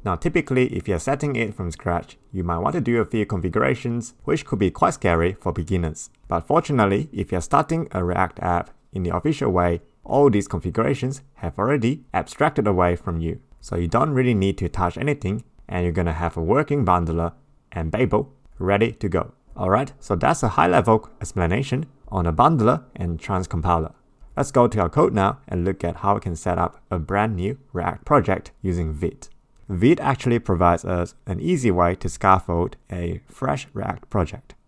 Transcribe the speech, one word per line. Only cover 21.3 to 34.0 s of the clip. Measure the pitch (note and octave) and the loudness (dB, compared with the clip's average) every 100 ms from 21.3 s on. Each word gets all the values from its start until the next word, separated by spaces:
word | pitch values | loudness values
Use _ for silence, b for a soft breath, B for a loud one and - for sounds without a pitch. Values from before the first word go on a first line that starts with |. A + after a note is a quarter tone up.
| - E2+ F#2+ C3+ B2+ D#3+ _ - | -2 0 0 -2 -4 -6 _ -8
on | F#2+ E2+ | -2 -2
a | |
bundler | D#2+ C3+ D#3+ A2 - - | 4 4 6 4 2 -4
and | - F2 E2 | -8 -6 -6
transcompiler. | - F#2+ F#2 E2+ E2 E2+ D#2 - _ _ - - | -4 -4 -2 -4 0 0 0 -10 _ _ -12 -4
Let's | C#3 | 0
go | C3+ A#2+ | 4 4
to | A2 | 4
our | A#2+ | 0
code | - E3 | 2 2
now | G2+ F#2+ B2 - | 4 0 0 -6
and | F2+ | -2
look | F2 F#2 | -2 -2
at | F2 E2 | -4 -2
how | G2 | 0
we | G#2 | 0
can | F#2+ E2 | -2 -6
set | - F2 | -4 0
up | E2+ - - | -2 -4 -8
a | F#2 | -6
brand | D#2 G2 A2 | -2 0 0
new | G2 F#2 C3+ _ | -2 -4 -6 _
React | F2+ F2 - | -6 -6 -6
project | - C#3+ G2+ F#2 - - | 2 2 2 -2 -4 -8
using | F#2+ F2 D#2+ | -4 -2 -2
Vite. | D2 E2+ - - - _ _ - | -4 -6 -6 -20 -20 _ _ -8
Vite | F#2 A2+ E3+ | 2 4 4
actually | C3 C3 B2+ A#2 | 2 0 0 0
provides | A2+ F2+ F2 F2 | 2 4 4 4
us | F2+ F2+ F2 - - | 0 -4 -4 -8 -8
an | F2 | -6
easy | D#3+ F3 A#2+ | 0 2 2
way | F2 F2 F#2 | 4 2 2
to | F#2 | -6
scaffold | - G2+ F#2+ - E2+ F2 - _ | 0 4 4 2 -2 -2 -6 _
a | F#2 F2 F2 _ | -8 -6 -8 _
fresh | - C3 C3 - | -8 -4 -4 -6
React | - F#2+ - | -10 -8 -8